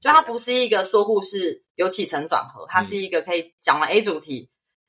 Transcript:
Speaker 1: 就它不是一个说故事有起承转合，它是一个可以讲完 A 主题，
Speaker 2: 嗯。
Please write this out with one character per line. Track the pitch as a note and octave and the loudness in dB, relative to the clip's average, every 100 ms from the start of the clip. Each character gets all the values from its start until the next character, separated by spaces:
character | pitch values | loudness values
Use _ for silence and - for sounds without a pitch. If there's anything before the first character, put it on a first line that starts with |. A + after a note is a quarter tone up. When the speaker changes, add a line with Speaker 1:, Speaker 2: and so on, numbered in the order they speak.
Speaker 1:
就 | C#4 | 4
它 | D#4 | 4
不 | A3+ A#3 | 4 -4
是 | B3 | 0
一 | B3+ A#3 | 0 2
个 | G#3 | 0
说 | F#3 G#3+ | 2 2
故 | G#3 G#3 | 2 0
事 | G3 G3 F3 - _ - | -2 -4 -4 -6 _ -2
有 | F#3 | -2
起 | G3 | 0
承 | F#3+ - D#3 | -2 -4 -2
转 | B2+ - | -4 -4
合， | A2 - | -14 -4
它 | F#3 | -2
是 | G3 G3+ | -2 -4
一 | F#3+ | -2
个 | E3 | -4
可 | F#3 | -2
以 | F3 E3 _ | -4 -4 _
讲 | - D3 | 0 0
完 | D3+ | 2
A | G3+ | 2
主 | G#3 D#3 | 0 -6
题， | D3+ C3 | -8 -14
Speaker 2:
嗯。 | - _ _ _ | -14 _ _ _